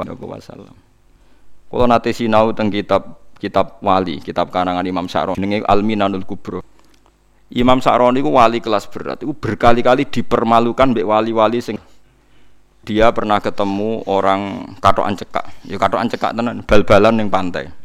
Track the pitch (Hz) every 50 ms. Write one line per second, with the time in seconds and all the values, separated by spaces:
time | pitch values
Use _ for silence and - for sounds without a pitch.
0 | - 85 87 87 - 87 - 107 - - - - 101 - - - _ _ _ _
1 | _ _ _ _ _ _ - _ - - - - - - - - 123 120 117 113
2 | - 120 110 - 120 113 110 107 110 113 107 113 110 104 98 104 101 - 98 95
3 | - - - - - - - - - 98 - 98 95 - - - - 101 92 95
4 | 95 85 76 71 - - 82 87 87 82 - 92 90 90 90 90 90 92 92 90
5 | 90 90 - 90 76 92 90 92 95 101 101 107 - - 104 104 101 107 110 104
6 | 98 98 98 95 95 - 101 - - - - 90 - - - - - _ _ _
7 | _ _ _ _ _ _ _ _ _ _ - 120 120 127 127 131 - 143 110 120
8 | 123 123 127 135 143 151 143 131 113 113 117 113 - 113 107 101 - - - -
9 | 78 69 65 - - 143 151 - - 110 104 - - 120 117 120 120 127 127 135
10 | 143 - - 117 113 - 120 117 117 113 117 117 120 120 113 - 135 135 117 110
11 | 90 101 107 110 110 113 110 117 107 107 117 120 113 - 107 - - - - -
12 | _ _ _ _ _ _ _ - - - - - _ _ _ _ - - 104 107
13 | 110 120 113 113 110 107 104 101 - 110 - - 101 98 98 101 104 110 113 101
14 | - - 98 98 95 95 98 98 101 98 98 95 - - 101 - - 98 95 -
15 | - - 98 85 - - - - - - - - - - 98 98 98 95 95 95
16 | 110 120 - - - 98 - 113 117 117 107 104 - - 107 104 98 - 107 98
17 | 104 113 113 110 107 101 95 95 92 87 82 78 67 - - -